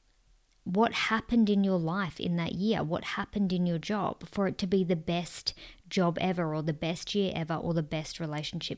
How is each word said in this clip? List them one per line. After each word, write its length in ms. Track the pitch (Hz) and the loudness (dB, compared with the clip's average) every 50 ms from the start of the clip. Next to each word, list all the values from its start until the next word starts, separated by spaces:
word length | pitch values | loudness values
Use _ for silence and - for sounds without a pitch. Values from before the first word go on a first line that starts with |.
| _ _ _ _ _ _ _ _ _ _ _ _ _ | _ _ _ _ _ _ _ _ _ _ _ _ _
What 300 | 185 180 202 233 - - | -2 2 2 2 2 2
happened 560 | - - - 220 220 - - 240 233 220 202 | -2 0 0 0 -2 0 2 4 4 6 6
in 140 | 208 202 196 | 6 4 4
your 160 | 196 190 175 | 4 4 2
life 400 | 165 160 175 202 196 156 - - | 2 0 0 0 -2 -4 -4 -4
in 160 | - 175 170 | -2 0 0
that 160 | 170 165 - | 0 0 -2
year? 320 | - 175 190 220 214 156 147 | -2 0 0 2 2 2 0
What 200 | 151 175 - - | 0 -2 -4 -4
happened 480 | - - - 196 - - 208 202 180 | -4 -4 -6 -6 -4 0 0 0 2
in 140 | 185 175 180 | 2 2 2
your 140 | 175 170 165 | 2 0 0
job 480 | - - 214 208 180 - - - - - | -2 -2 -2 0 0 -2 -4 -6 -12 -6
for 180 | - 208 196 | -2 0 0
it 120 | 185 - - | 0 0 -2
to 80 | 202 | 0
be 160 | 180 202 190 185 | 2 4 2 4
the 120 | 170 185 | 2 0
best 600 | 160 160 - 170 175 170 - - - - - - - - - - - _ 175 | 0 0 -2 -2 -2 -2 -4 -10 -6 -6 -8 -8 -8 -18 -20 -20 -20 _ -2
job 300 | - 196 175 170 165 - | 0 2 4 4 2 2
ever 320 | - 185 180 180 170 156 156 | 0 0 0 0 0 0 -2
or 80 | 156 | -2
the 100 | 151 165 | 0 -2
best 440 | 151 156 170 160 175 170 - - - | -2 -2 -2 -4 -4 -4 -6 -2 0
year 160 | 208 196 185 - | 0 0 0 0
ever 200 | 160 160 156 165 | -2 -2 -2 -2
or 180 | 156 - 165 165 | -2 0 0 0
the 80 | 165 | 0
best 380 | 151 147 165 156 156 - - - | 0 0 -4 -6 -6 -8 -8 -8
relationship 580 | 165 151 151 151 151 - - 165 - - - | -6 -4 -4 -6 -6 -6 -6 -6 -6 -6 -6